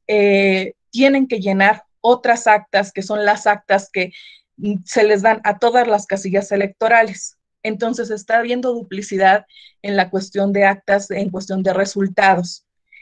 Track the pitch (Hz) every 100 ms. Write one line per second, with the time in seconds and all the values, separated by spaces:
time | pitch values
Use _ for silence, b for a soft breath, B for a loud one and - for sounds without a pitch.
0 | - 208 202 196 196 190 190 - _ 233
1 | 269 269 262 220 196 190 196 214 _ _
2 | 226 240 240 233 226 214 208 190 196 -
3 | 196 208 208 208 214 208 - 196 196 196
4 | 180 B B B _ - 208 196 - 240
5 | 214 208 220 220 208 208 240 247 233 208
6 | - 196 196 196 202 196 196 - 220 233
7 | 220 185 - - _ _ 220 208 226 233
8 | 233 214 - 226 240 247 254 233 185 190
9 | 202 190 190 208 - b b _ 202 196
10 | 180 190 190 202 196 202 196 196 - 202
11 | - 196 196 185 196 190 185 185 196 202
12 | 196 185 190 180 175 - _ _ _ b